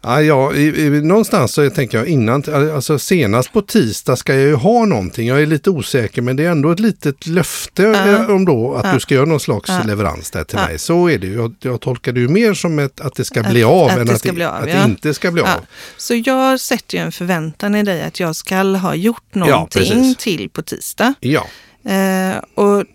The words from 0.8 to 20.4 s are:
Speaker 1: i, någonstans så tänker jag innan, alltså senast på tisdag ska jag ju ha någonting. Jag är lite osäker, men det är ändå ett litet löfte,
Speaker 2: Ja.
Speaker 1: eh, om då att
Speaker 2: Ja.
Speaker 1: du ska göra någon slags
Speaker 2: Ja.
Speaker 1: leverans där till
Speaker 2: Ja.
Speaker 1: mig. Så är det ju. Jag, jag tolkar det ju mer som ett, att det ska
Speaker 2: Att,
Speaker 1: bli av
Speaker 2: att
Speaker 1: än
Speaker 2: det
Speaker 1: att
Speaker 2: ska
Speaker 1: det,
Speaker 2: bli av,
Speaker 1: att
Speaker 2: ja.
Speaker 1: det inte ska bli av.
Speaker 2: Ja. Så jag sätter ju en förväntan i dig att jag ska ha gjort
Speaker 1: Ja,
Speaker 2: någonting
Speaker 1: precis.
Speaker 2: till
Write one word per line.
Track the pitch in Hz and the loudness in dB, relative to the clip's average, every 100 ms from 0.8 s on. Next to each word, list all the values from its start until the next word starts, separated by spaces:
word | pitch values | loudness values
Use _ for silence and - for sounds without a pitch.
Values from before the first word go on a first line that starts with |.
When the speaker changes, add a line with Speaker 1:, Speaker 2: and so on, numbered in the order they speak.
| 151 | 0
Speaker 1:
i, | |
någonstans | 147 151 202 220 208 123 | 2 2 2 2 0 0
så | - 151 | 2 0
tänker | - 127 113 | 0 -2 -2
jag | 127 | 0
innan, | 151 110 135 143 151 151 151 | 0 2 0 0 -2 0 -2
alltså | 127 147 | -2 -2
senast | - 185 113 113 127 | 0 2 2 2 0
på | 220 | -2
tisdag | 202 226 120 101 - 127 | 0 0 0 -2 -2 -2
ska | - | 0
jag | 135 139 | 2 4
ju | 147 | 2
ha | 151 240 220 | 2 2 2
någonting. | 131 92 101 117 | 0 -2 -4 0
Jag | 135 | 2
är | 151 | 2
lite | 156 202 | 2 0
osäker, | 180 - 135 107 - | 0 -2 -2 -2 -4
men | 120 131 | -2 0
det | 165 | 0
är | |
ändå | 165 143 | 2 0
ett | 170 | 2
litet | 220 - 151 139 - | 0 0 -4 -6 -4
löfte, | 170 165 - - - | -2 -2 -6 -10 0
Speaker 2:
Ja. | 202 208 196 | 2 4 4
Speaker 1:
eh, | 208 226 | 2 2
om | 196 190 | 2 2
då | 127 120 139 | 2 0 -2
att | 190 | 0
Speaker 2:
Ja. | |
Speaker 1:
du | 180 | -2
ska | - 135 | 0 0
göra | 147 | 2
någon | 151 | 0
slags | - 110 - | -2 -4 -2
Speaker 2:
Ja. | 185 | -2
Speaker 1:
leverans | 107 104 98 80 82 | -2 -2 -2 -4 -8
där | - | -8
till | - - | -6 -4
Speaker 2:
Ja. | 190 | -4
Speaker 1:
mig. | 80 | -6
Så | - 170 175 | -2 2 2
är | 131 | 0
det | 92 | -2
ju. | 104 | -4
Jag, | 117 - | -6 -6
jag | 127 120 | -6 -4
tolkar | - 123 - | -4 -4 -4
det | 123 | -2
ju | 120 | 2
mer | 180 233 | 2 2
som | 180 175 151 | 0 -2 -2
ett, | 139 - | -2 -6
att | 131 - | -10 -6
det | - | -4
ska | - | -2
Speaker 2:
Att, | 113 | 2
Speaker 1:
bli | 117 | 4
av | 113 175 151 | 6 6 4
Speaker 2:
att | 120 | 2
Speaker 1:
än | 117 | 2
Speaker 2:
det | |
Speaker 1:
att | 117 | 0
Speaker 2:
ska | - | 0
Speaker 1:
det, | 175 | -4
Speaker 2:
bli | - | -4
av, | 82 | -4
Speaker 1:
att | 123 | -2
Speaker 2:
ja. | 180 | 2
Speaker 1:
det | 196 | 2
inte | 98 151 | 0 -4
ska | 143 185 | -2 -2
bli | 170 | 0
av. | 170 | 0
Speaker 2:
Ja. | 180 - - - - | -2 -6 -20 -20 -16
Så | - 240 226 | -4 -2 0
jag | 262 262 262 | 0 2 0
sätter | - 247 - 180 | -2 -6 -4 -6
ju | |
en | 165 | -6
förväntan | - 175 175 160 151 202 208 | -8 -4 -4 -4 -6 -2 0
i | |
dig | 208 170 | 0 -2
att | 156 - | -6 -4
jag | 175 160 | -6 -4
ska | - 190 | -4 -2
ha | 196 190 185 151 | 0 0 -2 0
gjort | 208 233 _ | -2 -2 _
Speaker 1:
Ja, | 202 165 | -2 2
Speaker 2:
någonting | 123 80 - | 2 0 0
Speaker 1:
precis. | 95 226 262 254 | 2 2 2 0
Speaker 2:
till | - 170 | -2 -4